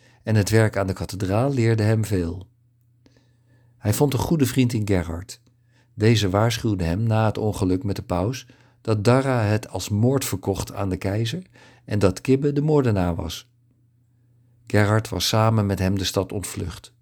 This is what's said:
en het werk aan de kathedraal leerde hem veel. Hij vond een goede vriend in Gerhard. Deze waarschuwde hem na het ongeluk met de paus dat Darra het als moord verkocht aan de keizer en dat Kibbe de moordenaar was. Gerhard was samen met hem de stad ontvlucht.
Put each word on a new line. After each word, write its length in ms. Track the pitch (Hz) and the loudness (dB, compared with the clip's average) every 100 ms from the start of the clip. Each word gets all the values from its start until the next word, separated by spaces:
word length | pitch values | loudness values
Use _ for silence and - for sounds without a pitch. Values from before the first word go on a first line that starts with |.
| _ _ | _ _
en 120 | - 110 | 0 2
het 140 | 95 | 4
werk 280 | 110 107 101 | 4 2 0
aan 100 | 98 | -4
de 60 | |
kathedraal 600 | 92 87 95 95 104 139 | -4 -8 -6 -2 0 0
leerde 300 | 135 113 110 | 0 2 2
hem 220 | 107 110 104 | 2 2 0
veel. 420 | 98 82 90 - _ _ _ _ _ _ _ _ _ _ _ _ _ | -2 -2 -6 -14 _ _ _ _ _ _ _ _ _ _ _ _ _
Hij 160 | 107 | -2
vond 200 | 104 143 | 2 2
een 60 | 127 | 0
goede 260 | - 165 127 | 0 0 2
vriend 280 | 135 123 | 2 0
in 140 | 117 104 | 0 0
Gerhard. 540 | 95 82 82 95 - _ _ _ _ _ | 0 -2 -8 -12 -18 _ _ _ _ _
Deze 360 | - 135 113 101 | 0 4 4 2
waarschuwde 540 | 101 117 117 113 98 | 2 2 0 -2 -2
hem 200 | 82 90 | -2 0
na 220 | 113 110 110 | 0 2 2
het 120 | 101 | 0
ongeluk 460 | 107 95 98 92 | -4 -2 -2 0
met 120 | 98 92 | -2 -6
de 60 | |
paus 460 | - 87 101 131 - - _ _ | -4 -2 -2 -4 -12 -20 _ _
dat 220 | - 107 | -4 0
Darra 380 | 104 127 135 123 | 4 4 2 0
het 280 | 104 107 - | 2 0 -2
als 200 | 98 - | -10 -2
moord 360 | 104 120 139 - | 0 2 0 -2
verkocht 480 | 92 - 92 - | -4 -2 -4 -6
aan 160 | - 101 | -6 -4
de 80 | 90 | -4
keizer 460 | 95 104 117 175 - - - - - | -2 -2 -2 -6 -12 -20 -20 -20 -6
en 140 | 104 | 2
dat 220 | 98 92 | 2 2
Kibbe 320 | - 135 143 | 2 2 2
de 80 | 143 | 0
moordenaar 540 | 151 151 123 101 87 85 | 2 2 4 2 0 -2
was. 340 | 82 - - _ _ _ _ _ _ _ _ _ _ _ - | -6 -10 -16 _ _ _ _ _ _ _ _ _ _ _ 0
Gerhard 420 | 101 104 110 110 | 2 4 2 0
was 180 | 90 - | -4 0
samen 380 | 113 110 110 101 | 2 2 2 0
met 140 | 95 | 0
hem 180 | 95 98 | 0 0
de 60 | |
stad 280 | 90 98 95 | -2 -2 -2
ontvlucht. 640 | 104 90 - 82 - - _ | -6 -8 -8 -10 -10 -18 _